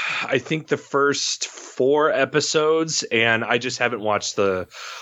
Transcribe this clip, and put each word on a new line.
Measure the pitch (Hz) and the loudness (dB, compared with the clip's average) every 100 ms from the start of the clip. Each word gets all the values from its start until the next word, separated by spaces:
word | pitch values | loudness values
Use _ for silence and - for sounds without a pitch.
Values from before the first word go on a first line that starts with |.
| - - | -6 -6
I | - 135 | -2 -2
think, | 131 160 147 | 0 -4 -2
the | 143 | -4
first | - 143 139 139 - - - | -2 0 2 2 -2 -4 -8
four | - - - 131 147 151 | -12 -8 0 2 4 4
episodes, | 131 135 151 143 160 156 160 160 151 | 2 0 0 0 2 2 2 0 -4
and | - 117 113 113 | -2 2 4 2
I | 110 120 | 2 0
just | 123 120 | -2 -2
haven't | 123 120 | -2 -2
watched | 107 104 - - | 0 -2 -2 0
the, | 98 92 87 - - - | 0 0 -4 -12 -14 -14